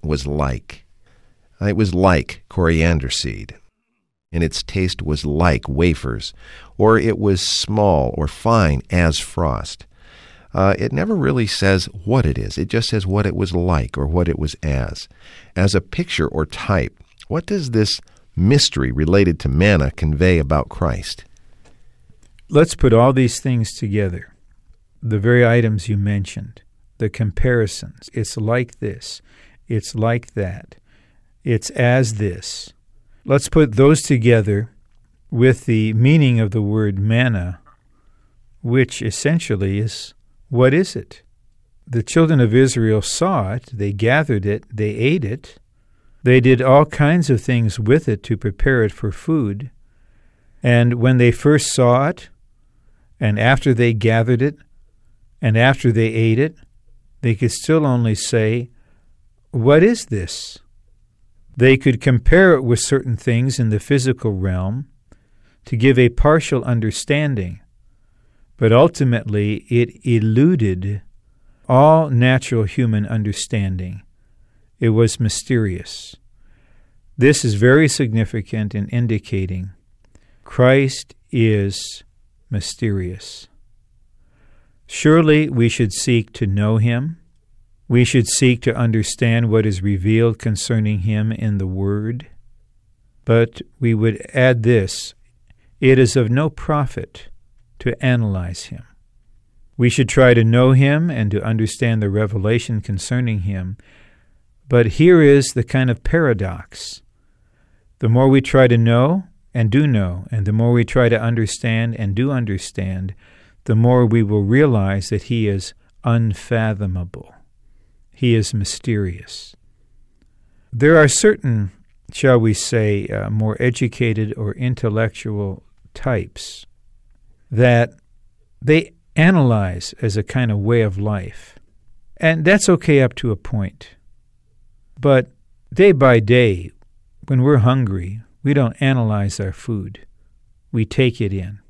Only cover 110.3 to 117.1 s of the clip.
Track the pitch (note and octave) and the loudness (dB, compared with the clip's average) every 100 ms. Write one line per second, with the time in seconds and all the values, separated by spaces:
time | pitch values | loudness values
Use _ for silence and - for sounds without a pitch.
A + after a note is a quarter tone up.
110.3 | A2+ G2+ G#2+ A#2 A#2+ A#2 C3 A#2+ A2+ A#2 | -4 -2 0 2 2 2 2 2 2 -2
111.3 | A#2 G#2+ - A#2 A2+ A#2 A2 G#2 G2 C3+ | -2 -4 -4 -4 -2 -4 -4 -4 -2 -2
112.3 | C3+ A2 G2 - - F#2+ F#2 F#2 - _ | -2 -4 -6 -8 -8 -8 -6 -8 -12 _
113.3 | _ _ _ - A2 A#2 B2+ A#2+ A#2 G#2 | _ _ _ -2 2 4 4 4 2 0
114.3 | G#2 G2+ B2+ D3 A2+ G2 G2 - G#2 - | 0 2 2 4 2 0 -4 -4 -8 -4
115.3 | A#2 G#2+ G2 - - _ _ B2 A#2 A2+ | -4 -2 -4 -8 -20 _ _ -2 0 0
116.3 | G2+ - A#2 A2 G2+ G2+ F#2 F2 | -4 -4 -2 -2 -4 -4 -6 -8